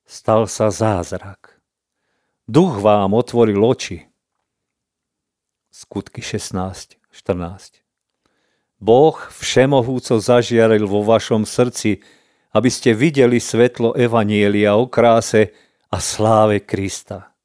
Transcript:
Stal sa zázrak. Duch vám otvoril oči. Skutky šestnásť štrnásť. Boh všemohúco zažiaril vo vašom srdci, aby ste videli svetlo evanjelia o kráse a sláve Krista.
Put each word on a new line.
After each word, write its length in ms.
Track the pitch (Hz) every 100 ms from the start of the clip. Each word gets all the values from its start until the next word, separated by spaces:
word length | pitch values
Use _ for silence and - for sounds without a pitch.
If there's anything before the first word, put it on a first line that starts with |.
Stal 480 | _ - - 113 107
sa 240 | - 110
zázrak. 880 | 98 110 95 87 90 98 92 _ _ _ _ _ _ _ _ _ _ -
Duch 320 | 123 185 104
vám 320 | 104 104 98
otvoril 480 | 110 - 120 113 101
oči. 460 | 113 123 - 87 _ _ _ _ _ _ _ _ _ _ _ _ _ _ _ _ _
Skutky 560 | - - 101 - - -
šestnásť 720 | 104 - 98 92 95 - _ _
štrnásť. 720 | - - 90 87 98 - _ _ _ _ _ _ _ _ _ _ _
Boh 400 | 95 123 156 - -
všemohúco 880 | - - 131 135 139 120 127 - 117
zažiaril 640 | 101 123 113 117 113 107 104
vo 160 | 104
vašom 480 | 104 113 - 110 107
srdci, 500 | - 123 - 110 95 _ _ _ _ _
aby 160 | 110 120
ste 240 | - 123
videli 480 | 107 156 139 120 120
svetlo 560 | - 113 123 - 117 -
evanjelia 800 | 120 113 104 104 104 104 104 104
o 80 | -
kráse 680 | - 117 113 - 110 104 _ _ _ _
a 80 | 95
sláve 640 | - - 107 110 107 104
Krista. 720 | - 98 98 - - 98 - _